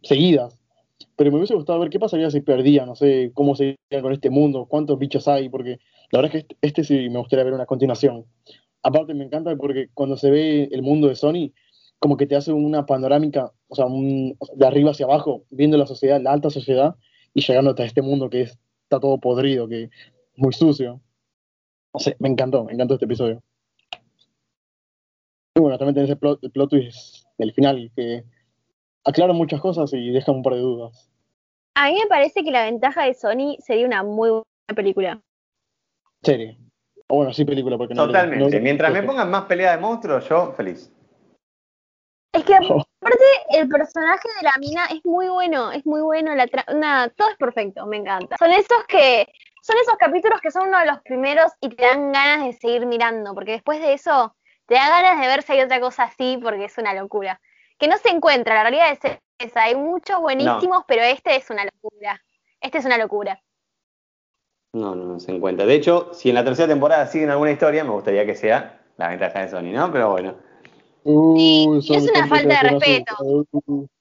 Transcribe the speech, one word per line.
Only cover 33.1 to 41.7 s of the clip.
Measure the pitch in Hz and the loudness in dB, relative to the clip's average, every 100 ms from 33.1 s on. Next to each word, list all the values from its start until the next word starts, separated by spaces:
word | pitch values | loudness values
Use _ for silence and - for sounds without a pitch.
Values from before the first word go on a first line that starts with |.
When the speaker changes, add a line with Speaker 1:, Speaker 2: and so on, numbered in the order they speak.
Speaker 2:
Sony | 254 220 233 285 285 | -2 -4 -2 -4 -8
sería | - 226 254 | -4 -2 0
una | 208 | -2
muy | 202 214 226 | -4 0 0
buena | 220 220 _ - 214 | 0 -4 _ -10 -4
película. | 196 190 185 214 _ _ _ _ _ _ _ _ _ _ | -2 -2 -4 -6 _ _ _ _ _ _ _ _ _ _
Speaker 1:
Serie. | - 127 113 113 _ _ _ _ _ | 0 0 -4 -16 _ _ _ _ _
O | 143 | 0
bueno, | 135 | 0
sí, | 127 143 | -2 -2
película, | 135 127 117 | -2 -4 -4
porque | 117 | -6
no | 120 147 | -2 2
Speaker 3:
Totalmente. | 190 175 139 139 143 | 2 0 0 0 0
Speaker 1:
no | |
Speaker 3:
Mientras | 123 143 156 | 0 0 0
me | 180 | 0
Speaker 1:
no | 220 | -4
Speaker 3:
pongan | 269 185 | -4 -2
más | 190 196 | -4 -2
pelea | 180 185 165 | 0 0 0
de | |
monstruos, | 202 233 214 131 - | -4 -6 -4 -4 0
yo | 160 175 | 0 0
feliz. | 175 95 82 - _ _ _ _ _ _ _ _ | -6 -10 -10 -18 _ _ _ _ _ _ _ _